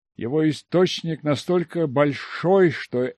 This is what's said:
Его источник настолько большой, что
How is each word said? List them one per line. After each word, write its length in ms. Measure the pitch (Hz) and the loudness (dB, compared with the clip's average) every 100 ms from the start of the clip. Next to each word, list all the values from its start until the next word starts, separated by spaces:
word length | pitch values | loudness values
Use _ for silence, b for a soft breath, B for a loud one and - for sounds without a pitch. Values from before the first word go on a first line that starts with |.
| _ - | _ -12
Его 320 | 117 151 156 | -6 -2 0
источник 720 | 139 - 170 180 - 165 156 | -2 -2 2 2 0 -6 -6
настолько 640 | 147 135 - 180 170 170 160 | -2 -4 0 -2 -2 -4 -2
большой, 840 | 127 147 131 - - 160 196 180 | 2 0 0 -8 -4 2 4 4
что 420 | 120 - 123 127 | 2 -6 -4 -4